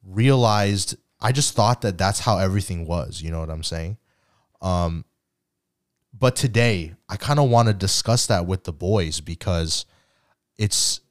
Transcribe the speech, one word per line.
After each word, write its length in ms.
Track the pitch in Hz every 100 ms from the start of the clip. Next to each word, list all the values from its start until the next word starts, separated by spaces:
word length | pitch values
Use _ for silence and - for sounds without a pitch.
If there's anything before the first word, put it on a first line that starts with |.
realized, 920 | 95 95 123 135 117 104 101 101 - - _ _
I 100 | 110
just 240 | 131 139
thought 280 | - 107 123
that 160 | 110 85
that's 220 | 95 104
how 180 | - 101
everything 480 | 95 101 95 87 80
was. 360 | 85 65 80
You 80 | 82
know 100 | 82
what 100 | 80
I'm 120 | 80
saying? 360 | 80 85 82 110 _ _ _ _ _ _
Um, 440 | 92 90 85 82 - _ _ _ _ _ _ _ _ _ _
but 220 | 113 131
today, 600 | 127 131 113 120 101 80 - _
I 80 | 101
kinda 280 | - 147
wanna 280 | 139 117 113
discuss 540 | 101 95 - - 123 -
that 200 | 98 87
with 180 | 92
the 80 | -
boys 480 | 76 90 104 82 78
because 680 | 76 82 - 87 82 - - _ _ _ _ _ _ -
it's 420 | 104 - - - _